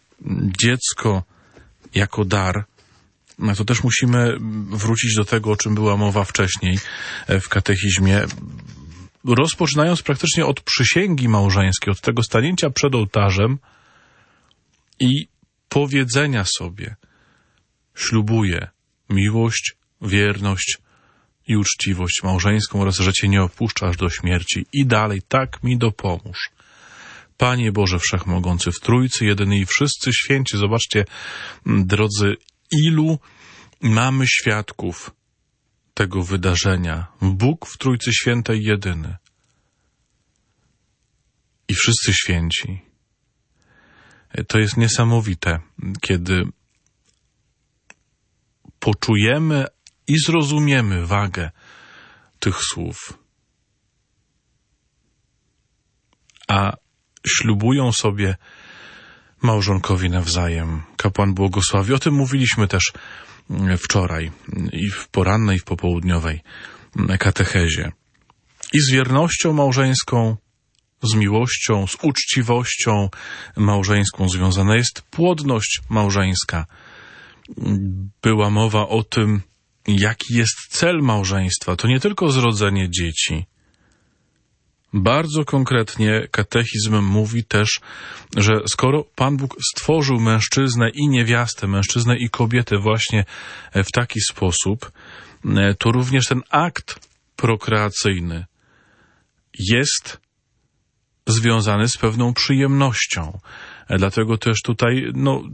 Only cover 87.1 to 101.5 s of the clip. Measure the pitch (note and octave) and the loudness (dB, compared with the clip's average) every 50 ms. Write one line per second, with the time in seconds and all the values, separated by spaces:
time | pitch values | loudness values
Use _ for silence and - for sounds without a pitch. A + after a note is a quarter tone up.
87.1 | G2+ G#2+ G#2+ G#2 A#2 A#2 A2 - - G#2 G#2+ G#2+ - - - - - - - - | 2 2 2 0 0 -2 -2 0 0 2 2 0 -2 -4 -6 -12 -18 -18 -16 -16
88.1 | - - - - - G#2+ G2+ A2 A2 G#2+ - G#2 - - C3 C3 C#3 D#3 - - | -18 -18 -18 -4 0 2 2 4 2 2 0 -2 -2 0 2 2 2 0 -2 -4
89.1 | _ - B2+ C#3 C#3+ C3+ C#3 C3 - - - - - - - - D#3+ D#3+ C#3+ C3+ | _ -2 0 0 0 0 -2 -4 -6 -6 -6 -6 -6 -2 0 2 2 2 2 2
90.1 | B2+ A2+ A2+ A2+ A2 A2 - - - C3+ C3+ C3 A#2 A#2+ A#2 A2+ - C#3+ D3 D3 | 2 2 4 4 4 2 2 0 0 2 2 2 2 2 2 0 0 0 2 2
91.1 | C3+ A#2+ A#2 A2+ A#2 A#2 A#2+ A2+ - - G2+ G2 G2 G2 G2 - - A#2+ A#2 A#2+ | 4 2 2 2 2 2 0 -2 -4 -4 -2 0 0 0 0 0 0 0 2 2
92.1 | B2 A#2+ B2 A2+ - - A#2+ A2 A#2+ B2 A#2 - G#2+ G2+ G2+ G#2+ A2 A2+ - - | 2 0 0 -2 -2 0 0 2 2 0 0 0 0 0 2 0 0 0 0 0
93.1 | A2+ G#2 G2 - - - - - - - - - - G2+ F#2 - - B2 B2 - | 0 0 0 -2 -6 -14 -18 -18 -18 -18 -14 -4 -2 -2 -2 0 0 -2 -2 -2
94.1 | - A2+ G2+ - - - G2 F2+ E2+ - - F#2+ G#2+ A#2+ - - - - - - | -2 -4 -4 -4 -2 -2 -2 -2 0 0 -2 -2 -2 -4 -6 -12 -20 -20 -20 -20
95.1 | - - - - - - - - G2+ G2+ G2 G2+ G2 - - A#2 A#2+ B2+ B2+ B2+ | -20 -20 -20 -20 -18 -8 -4 -2 0 2 2 2 2 2 0 2 2 2 2 2
96.1 | C#3 C3 B2 - B2 B2+ - _ - D3 C#3+ C3+ - - - - - - - _ | 2 0 2 0 0 -2 -2 _ 0 0 0 0 -2 -8 -12 -14 -16 -18 -20 _
97.1 | _ _ _ _ _ - - A#2 A2+ G#2 - - A2 G#2+ G#2 G#2 - - - G#2 | _ _ _ _ _ -2 0 0 0 0 0 0 0 0 0 0 -2 -2 0 0
98.1 | F#2+ F2 E2+ E2+ E2 E2 F2 - _ _ _ _ _ _ _ _ _ _ _ _ | 0 0 -2 -4 -6 -6 -8 -12 _ _ _ _ _ _ _ _ _ _ _ _
99.1 | _ _ _ _ _ _ _ _ - - F#2 F#2+ A#2 B2 D#3 - - - - - | _ _ _ _ _ _ _ _ -10 -6 -2 0 2 2 2 0 -2 -4 -6 -10
100.1 | - - _ _ _ _ _ _ _ _ _ _ _ _ _ _ _ _ _ _ | -16 -20 _ _ _ _ _ _ _ _ _ _ _ _ _ _ _ _ _ _
101.1 | _ _ _ - A2 A2+ A2+ A#2 | _ _ _ 0 0 2 2 2